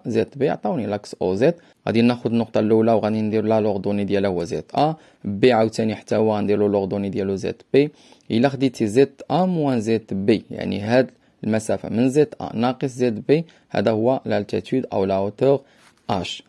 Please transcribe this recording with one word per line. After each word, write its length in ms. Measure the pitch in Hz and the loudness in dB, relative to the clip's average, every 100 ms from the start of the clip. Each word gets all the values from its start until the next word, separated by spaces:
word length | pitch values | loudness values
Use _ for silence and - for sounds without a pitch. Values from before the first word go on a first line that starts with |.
| - | -2
زيت 320 | 110 107 135 | -2 -2 -2
بي. 100 | 147 | -2
عطاوني 380 | - 208 175 101 | -2 -4 -4 -4
لاكس 300 | 104 - - | -6 -8 -4
أو 120 | 92 | -2
زيت، 220 | 95 139 165 _ _ 104 | 2 2 0 _ _ -2
غادي 160 | 110 | 2
ناخد 300 | 117 120 117 | 2 2 -2
النقطة 280 | 117 113 110 | -2 0 0
الأولى 320 | 107 110 113 | 2 4 4
وغادي 280 | 113 107 110 | 2 2 0
ندير 240 | 107 110 | 0 0
لا 160 | 107 110 | 2 2
لوردوني 440 | 107 101 98 101 | 2 -2 -2 -2
ديالها 260 | 98 98 98 | 0 0 0
هو 140 | 87 | -2
زيت 300 | 85 80 - | -4 -6 -4
أ، 200 | - 151 160 - _ | -2 0 -2 -12 _
بي 280 | - 101 127 | -8 2 4
عاوتاني 420 | 113 113 - 113 | 4 2 0 -2
حتى 220 | 104 - 107 | -2 -2 0
هو 200 | 110 104 | 2 0
غندير 220 | 98 104 | 0 2
له 100 | 104 | 2
لوردوني 400 | 101 98 104 98 | 0 0 -2 -4
ديالو 280 | 101 98 98 | -4 -2 -2
زيت 260 | 92 90 _ | -4 -8 _
بي. 180 | 135 151 - - _ - | -4 -4 -4 -20 _ -4
إلا 180 | 110 135 | 0 0
خديتي 380 | 127 135 - 110 | 0 -2 0 0
زيت 360 | 113 139 - - | 4 2 0 -4
أ 140 | 147 | -2
موان 360 | 185 175 143 123 | 0 0 0 -2
زيت 340 | 107 110 - | 0 -2 -2
بي، 300 | 98 101 104 - | -4 2 0 0
يعني 300 | - 92 98 | -8 -6 -4
هاد 300 | 104 123 127 - _ _ | 2 2 2 -4 _ _
المسافة 440 | 107 110 - 98 - | -2 -2 -2 -4 -4
من 200 | 104 127 | 0 2
زيت 260 | 139 143 - | 2 0 -2
أ 160 | - 110 | -8 -2
ناقص 340 | 120 127 139 | -2 -2 -6
زيت 240 | 123 123 | -2 -2
بي، 300 | 104 104 151 165 _ _ | -2 0 0 0 _ _
هذا 220 | - 113 | -2 0
هو 300 | 110 113 131 117 | 2 0 0 -2
لالتيتود 600 | 104 101 104 - 131 - | -4 -2 -6 -2 -4 -2
أو 120 | 104 | -2
لا 100 | 95 | 0
هوتور 460 | 95 98 - 131 139 - _ _ _ - | 0 -2 0 2 2 -2 _ _ _ -4
اش. 320 | 101 85 - | -4 -4 -10